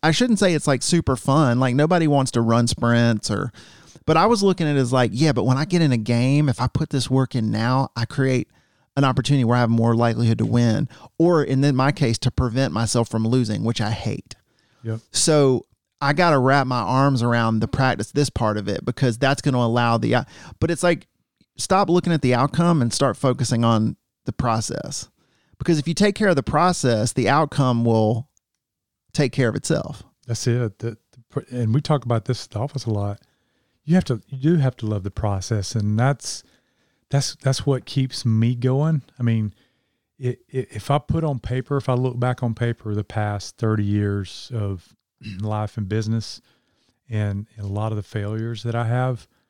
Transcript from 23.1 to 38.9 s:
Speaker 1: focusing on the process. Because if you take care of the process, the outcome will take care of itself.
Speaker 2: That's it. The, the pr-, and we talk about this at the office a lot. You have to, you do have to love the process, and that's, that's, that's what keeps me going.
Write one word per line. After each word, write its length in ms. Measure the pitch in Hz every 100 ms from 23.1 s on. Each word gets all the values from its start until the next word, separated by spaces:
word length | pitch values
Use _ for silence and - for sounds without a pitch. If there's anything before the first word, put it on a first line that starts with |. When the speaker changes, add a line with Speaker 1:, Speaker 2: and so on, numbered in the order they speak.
| -
Speaker 1:
focusing 480 | 135 127 120 117
on 320 | 117 113 107 - _ _
the 80 | -
process. 760 | - 123 113 - - - - - _ _ _ _ -
Because 200 | - 156
if 80 | 160
you 80 |
take 200 | 160 208
care 140 | - 208
of 80 | 143
the 60 |
process, 720 | - 156 180 - 127 110 117
the 160 | - 113
outcome 560 | 143 156 - 127 117
will 440 | 117 110 107 120 139 _ _ _ _ _ _ _ _
take 180 | - 131
care 160 | - 120
of 60 |
itself. 480 | 101 - 151 - - - _ -
Speaker 2:
That's 200 | 110 123
it. 320 | 120 113 -
The, 180 | 113 110 _
the 60 | _ _
pr-, 260 | 131 -
and 200 | 123 110
we 60 | 139
talk 220 | - 147
about 200 | 117 113
this 200 | - 123 -
at 40 |
the 60 | 104
office 260 | 135 131 113
a 40 |
lot. 300 | 104 101 101 _ _ _ _ _ _
You 100 | 147
have 100 | 180
to, 180 | - 113 -
you 100 | 131
do 180 | 147 170
have 200 | 131 -
to 80 | 110
love 160 | 104
the 80 | 95
process, 640 | - 107 98 - 110 92
and 240 | 113 104 107
that's, 440 | 131 143 - - - _ _ _ _ _ _
that's, 240 | 139 - -
that's 300 | 135 131 143
what 180 | 131 -
keeps 380 | 135 131 -
me 300 | 120 110 117
going. 480 | 120 127 135 156